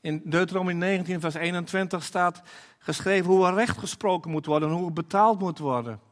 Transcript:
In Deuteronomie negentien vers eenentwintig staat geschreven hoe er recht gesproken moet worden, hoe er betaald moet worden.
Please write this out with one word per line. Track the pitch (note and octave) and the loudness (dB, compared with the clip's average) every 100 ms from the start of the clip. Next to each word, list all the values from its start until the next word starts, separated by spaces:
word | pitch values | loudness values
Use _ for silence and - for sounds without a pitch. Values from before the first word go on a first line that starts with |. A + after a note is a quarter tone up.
In | D#3+ D#3 D#3 | -6 -6 -2
Deuteronomie | E3 F#3 F#3 F#3 E3+ | 0 0 -2 -2 -2
negentien | F3+ G3 F3 F#3 | 0 -2 -2 -4
vers | E3 | -4
eenentwintig | D#3 E3+ F3 E3+ F#3+ F#3 F3+ | -4 -4 -4 -4 -4 -2 -4
staat | - F3+ F3+ F3 - - - _ | -4 0 0 0 -18 -20 -20 _
geschreven | - - F#3 G3 F3 | -6 -4 2 2 6
hoe | F#3+ F3+ | 6 6
er | |
recht | F#3+ A#3 - | 4 0 -2
gesproken | - - G#3 F3+ E3 | -6 -4 -2 -2 -2
moet | D#3 D3+ | -6 0
worden, | D3+ D#3 | 0 2
hoe | E3 F3+ | -2 -2
er | |
betaald | E3 E3 G3 A3 G#3+ | -4 -2 4 4 4
moet | F#3 D3+ | -2 -4
worden. | D3 B2 A#2 G#2+ _ | -2 -2 -4 -12 _